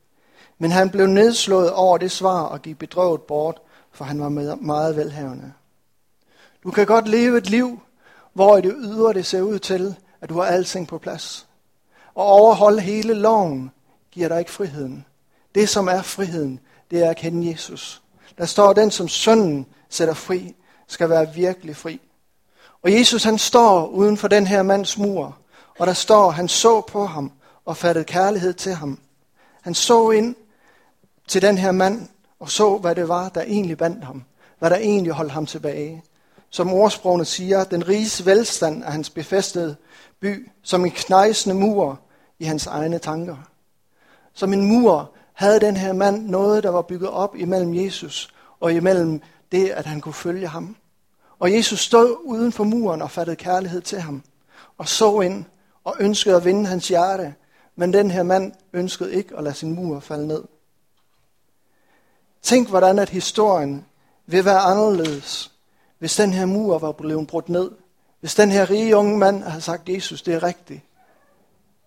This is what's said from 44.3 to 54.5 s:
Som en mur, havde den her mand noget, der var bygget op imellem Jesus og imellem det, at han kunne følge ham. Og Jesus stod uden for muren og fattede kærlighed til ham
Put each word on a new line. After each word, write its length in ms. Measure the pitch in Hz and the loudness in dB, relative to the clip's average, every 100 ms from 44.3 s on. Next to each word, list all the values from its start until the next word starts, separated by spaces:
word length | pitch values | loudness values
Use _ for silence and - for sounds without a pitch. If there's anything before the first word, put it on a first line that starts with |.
Som 180 | - 196 | -6 -2
en 100 | 196 | 0
mur, 480 | 196 233 233 156 147 _ _ | 4 6 6 4 -2 _ _
havde 280 | - 202 214 | -2 4 4
den 160 | 214 196 | 4 0
her 160 | 190 | -2
mand 340 | 190 202 208 220 | 0 0 0 -2
noget, 360 | 185 202 214 | -2 2 2
der 80 | 196 | 0
var 120 | 175 | -2
bygget 280 | 170 180 190 | -4 -6 -6
op 260 | 180 196 - | -4 -6 -4
imellem 380 | 175 190 175 | -4 -2 -2
Jesus 600 | 175 190 - 156 - - _ _ _ | -4 -4 -8 -12 -12 -14 _ _ _
og 120 | 170 | -2
imellem 480 | 170 180 185 165 156 - _ _ | 0 2 2 0 -4 -10 _ _
det, 180 | 185 190 | -2 0
at 160 | - 156 | -2 -8
han 140 | 151 | -10
kunne 140 | 160 | -12
følge 320 | 147 175 185 175 | -10 -8 -6 -8
ham. 300 | 160 170 220 _ _ _ _ _ - | -10 -14 -18 _ _ _ _ _ -4
Og 140 | 185 | 0
Jesus 280 | 214 214 202 | 2 0 -2
stod 360 | - 233 240 233 | 2 4 4 2
uden 280 | 302 226 240 | -6 -4 -2
for 120 | 220 | -2
muren 380 | 208 233 214 160 | -2 -2 -2 -4
og 80 | 151 | -6
fattede 260 | - 170 160 | -8 -8 -6
kærlighed 440 | 180 180 185 180 | -4 -4 -4 -8
til 200 | - 196 | -8 -10
ham 220 | 160 139 - _ _ | -10 -12 -16 _ _